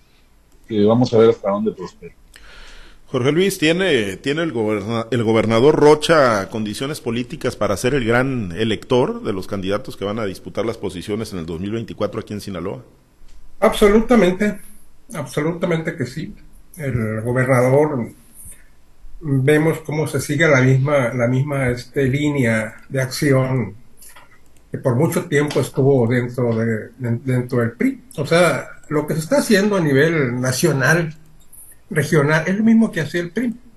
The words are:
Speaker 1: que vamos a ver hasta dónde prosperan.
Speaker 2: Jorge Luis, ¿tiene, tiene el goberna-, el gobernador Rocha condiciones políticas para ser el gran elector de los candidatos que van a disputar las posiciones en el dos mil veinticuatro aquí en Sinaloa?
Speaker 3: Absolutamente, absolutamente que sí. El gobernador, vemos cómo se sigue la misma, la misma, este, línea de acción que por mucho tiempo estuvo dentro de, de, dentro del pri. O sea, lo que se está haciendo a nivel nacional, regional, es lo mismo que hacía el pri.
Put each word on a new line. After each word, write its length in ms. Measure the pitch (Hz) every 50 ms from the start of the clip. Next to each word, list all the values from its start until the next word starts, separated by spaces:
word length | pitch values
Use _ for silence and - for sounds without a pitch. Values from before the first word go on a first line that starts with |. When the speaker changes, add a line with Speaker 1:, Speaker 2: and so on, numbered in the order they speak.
| _ _ _ _ _ _ _ _ _ _ _ - _ -
Speaker 1:
que 160 | 113 104 101
vamos 280 | 104 117 123 127 117 120
a 40 | 110
ver 140 | 113 113
hasta 180 | 113 - - 98
dónde 220 | 98 104 110 104
prosperan. 440 | 90 - 87 85 - _ 87 85 - _ - _ _ - - - - - - - - - - - - - - -
Speaker 2:
Jorge 240 | - 127 120 139
Luis, 260 | 147 170 196 196 190 -
¿tiene, 600 | 151 156 165 180 190 180 147 117 104 98 92 92
tiene 260 | - 135 143 160 175
el 80 | 160
goberna-, 560 | 123 104 107 107 107 104 95 107 117 113 113 -
el 140 | 131 120 110
gobernador 520 | 113 110 110 104 107 113 113 127 151 156
Rocha 720 | 151 147 147 151 151 - - 165 156 135 123 110 98 95 90
condiciones 520 | - 110 107 104 104 - 135 139 156 -
políticas 540 | - 123 117 120 123 120 165 - - 123 -
para 200 | - 104 98 98
ser 200 | - - 123 139
el 100 | 143 117
gran 460 | 110 117 123 127 139 131 120 104 87
elector 720 | 85 98 113 113 104 87 - - 131 123 139 214 233 233 240
de 100 | 117 101
los 140 | 92 92 -
candidatos 500 | 104 98 90 92 101 104 - - - -
que 80 | 98
van 140 | 101 104 117
a 60 | 110
disputar 380 | 98 90 - - 92 - 107 101
las 140 | 117 - -
posiciones 560 | 107 92 85 87 82 107 104 110 110 - 98
en 60 | 87
el 80 | 80 85
dos 120 | 85 80
mil 120 | 95 101
veinticuatro 480 | 110 113 110 - 87 - 104 95 - 113
aquí 160 | 98 - 104
en 60 | 101
Sinaloa? 420 | - 101 95 85 85 98 - 131 120 - _ _ _ _ _ _ - - - - - - - -
Speaker 3:
Absolutamente, 1000 | 202 220 220 - 220 202 202 226 226 - 247 220 180 180 185 185 208 208 190 - - - - - - - - - - -
absolutamente 840 | - 165 135 - - 156 151 165 170 170 185 175 165 160 160 170 165
que 100 | - 123
sí. 300 | - - 156 - - - - - - - - - - - 180
El 440 | 147 135 117 120 110 107 110 110
gobernador, 880 | 110 123 123 131 123 131 131 120 123 131 135 143 156 151 143 120 107 - - - - - - - - - - - - - - - - _ - - - - - -
vemos 580 | 170 147 135 131 127 151 151 151 156 160 156 -
cómo 280 | - - 151 156 147 -
se 140 | - 135
sigue 260 | - - 147 139 165 156
la 140 | 143 127
misma, 500 | 127 131 135 131 135 151 147 139 123 113
la 160 | 123 123 117 123
misma, 420 | 127 131 143 147 139 135 131 123
este, 340 | 123 120 - - - 147 139
línea 720 | 123 127 147 147 147 143 139 120 113 113 110 110 113 - - - -
de 120 | 135 135
acción 720 | 131 131 - - 156 143 135 131 127 131 131 127 104 95 - - - - - - - - - - - - - - - - - - - -
que 60 | - -
por 180 | - 135 117
mucho 300 | 123 165 165 170 175 -
tiempo 360 | 170 151 143 147 147 - 143
estuvo 440 | 131 - - 147 131 139 139 127 117
dentro 500 | 110 127 123 117 117 - 131 123 117 113
de, 340 | 113 113 113 113 104 101 - - -
de, 200 | 123 117 117 120 135
dentro 340 | 131 127 123 123 - 127 123
del 140 | 117 113
pri. 320 | - - 214 269 269 - - - - 156
O 80 | 139 -
sea, 400 | 165 175 175 160 131 135 - - - - - -
lo 200 | 147 147 147 -
que 80 | 151
se 60 | 160
está 180 | 156 - 269 285
haciendo 360 | - - 214 190 202 214 202
a 60 | 190
nivel 580 | 160 147 135 135 151 165 170 156 135 120 123 127
nacional, 760 | 127 127 123 - 170 160 147 135 123 143 160 175 165 156 - - - - - - - - - - - - - - - -
regional, 540 | 190 156 131 - 175 151 139 147 160 165 156
es 100 | 175 190
lo 80 | 214 220
mismo 280 | 226 226 226 226 -
que 100 | - 170
hacía 200 | 156 156 - 175
el 100 | 175 170
pri. 240 | - 226 262 240 226 - - - -